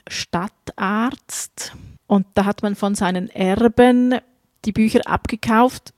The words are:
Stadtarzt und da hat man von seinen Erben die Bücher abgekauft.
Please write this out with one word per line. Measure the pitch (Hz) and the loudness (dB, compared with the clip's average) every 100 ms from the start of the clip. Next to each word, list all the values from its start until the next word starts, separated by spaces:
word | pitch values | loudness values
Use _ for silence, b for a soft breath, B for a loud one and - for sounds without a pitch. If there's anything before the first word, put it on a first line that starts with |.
| - | -8
Stadtarzt | - - 170 196 _ - - 196 208 240 - - - - - - - B B - | -12 -8 -6 -8 _ -16 -6 -4 -2 -2 -6 -12 -12 -12 -14 -16 -16 B B 0
und | 202 190 - | 0 2 0
da | 202 | -2
hat | 202 | -2
man | 208 202 | -4 -4
von | 202 202 | -4 -2
seinen | 180 185 180 | -2 -2 -6
Erben | - 185 208 233 226 247 247 247 240 - _ _ _ 220 | -4 0 2 2 6 6 6 2 -2 -6 _ _ _ -6
die | |
Bücher | 214 220 240 - | 0 2 2 0
abgekauft. | 180 - 226 226 226 247 - - | -4 -4 -6 0 2 2 0 -18